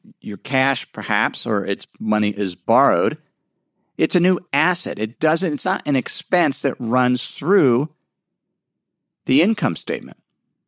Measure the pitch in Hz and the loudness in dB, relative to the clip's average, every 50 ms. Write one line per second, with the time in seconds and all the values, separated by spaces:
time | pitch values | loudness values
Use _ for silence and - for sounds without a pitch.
0 | - - - _ - 110 101 - - - 131 131 131 139 131 - - - - 113 | -20 -20 -20 _ -12 -12 -12 -10 -8 -4 -2 0 0 0 -2 -4 -6 -12 -12 -10
1 | 101 - 107 104 113 135 - - - 120 110 101 92 95 98 - - - _ - | -4 -2 0 0 0 0 -2 -4 -4 -2 -2 0 0 -2 -4 -4 -6 -18 _ -6
2 | 110 110 107 107 107 104 101 104 101 92 87 - - - 113 127 143 127 95 85 | -2 0 0 2 2 0 0 -2 -4 -4 -6 -6 -2 2 4 4 6 4 4 4
3 | 92 113 160 - _ _ _ _ _ _ _ _ _ _ _ _ _ _ _ - | 2 0 -2 -4 _ _ _ _ _ _ _ _ _ _ _ _ _ _ _ -2
4 | 160 160 - 175 170 185 185 - - _ - 143 156 180 175 - - 95 - - | 0 2 2 2 4 2 2 0 -2 _ -2 0 0 0 0 -2 -4 -8 -6 -4
5 | 110 110 117 - 156 151 165 160 185 165 147 131 - 185 196 - - 147 139 131 | -6 -6 -4 -2 0 0 0 0 -2 -4 -4 -4 -2 -4 -4 -4 -2 -2 -2 -2
6 | 123 - - - - - 185 180 165 143 131 - - 135 - - 123 113 120 127 | -2 -4 -10 -12 -6 -2 0 2 2 0 0 -2 -4 -4 -4 -4 -4 0 0 2
7 | 127 127 123 120 - - - - 143 160 202 196 151 127 117 123 151 156 _ _ | 2 2 0 -2 -4 -8 -12 -6 -2 2 2 4 4 4 4 2 0 -2 _ _
8 | _ _ _ _ _ _ _ _ _ _ _ _ _ _ _ _ _ _ _ _ | _ _ _ _ _ _ _ _ _ _ _ _ _ _ _ _ _ _ _ _
9 | _ _ _ _ _ - 131 143 170 214 220 - 151 104 82 - - - 78 55 | _ _ _ _ _ 2 2 4 4 2 2 0 0 -2 -2 -4 -6 -8 -8 -8
10 | - - - _ _ _ _ _ _ _ _ _ _ | -8 -12 -20 _ _ _ _ _ _ _ _ _ _